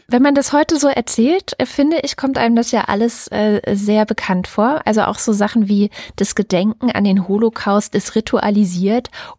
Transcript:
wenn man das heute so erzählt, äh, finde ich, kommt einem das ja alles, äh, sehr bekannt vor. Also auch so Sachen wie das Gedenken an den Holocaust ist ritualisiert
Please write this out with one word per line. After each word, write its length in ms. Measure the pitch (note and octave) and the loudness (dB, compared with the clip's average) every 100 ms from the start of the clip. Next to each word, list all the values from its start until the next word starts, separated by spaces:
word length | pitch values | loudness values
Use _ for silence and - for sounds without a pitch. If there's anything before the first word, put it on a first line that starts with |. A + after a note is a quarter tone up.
| - | 0
wenn 120 | B3 | 2
man 140 | C#4+ C#4+ | 4 4
das 160 | C4 | 2
heute 260 | D4 D#4 D#4+ | 2 2 2
so 120 | C#4 | 2
erzählt, 640 | C4+ A3+ - A#3 F4+ - - | 0 0 2 2 2 -2 -4
äh, 60 | B3 | -4
finde 340 | - C#4+ D#4+ | 0 0 0
ich, 160 | C#4 - | -4 -4
kommt 200 | C#4 C4 | -2 0
einem 200 | A#3 A#3 | 2 2
das 140 | A#3 | 2
ja 100 | A3+ - | 0 0
alles, 420 | G3+ A#3 - - | 0 0 -2 -4
äh, 320 | G#3+ G#3+ G#3 - | -2 0 0 0
sehr 320 | G3+ G3+ G#3+ G#3+ | -2 2 2 2
bekannt 420 | G#3+ - F3+ F3+ | -2 -2 -2 -2
vor. 340 | - A3+ D4+ | -2 0 0
Also 200 | - A3 | 0 0
auch 140 | - G#3 | 0 -2
so 140 | - | -2
Sachen 380 | G#3 G#3 A#3 G3+ | 0 0 0 2
wie 220 | G3+ G3+ - - - | 2 0 -4 -14 -4
das 180 | G3 - | -2 -2
Gedenken 560 | G3+ F3+ G3+ A3 B3 | 0 0 0 -2 -2
an 140 | - G3+ | 0 2
den 240 | F#3+ F3+ | 2 0
Holocaust 680 | G3+ A3+ A3+ - G3+ G#3 - | 0 0 -2 0 0 0 -2
ist 200 | - A3 | -2 -4
ritualisiert 960 | A3+ A#3+ G#3 G#3 G3 F3+ F#3+ A#3 B3+ - - | -2 0 0 2 0 0 0 -2 -4 -12 -18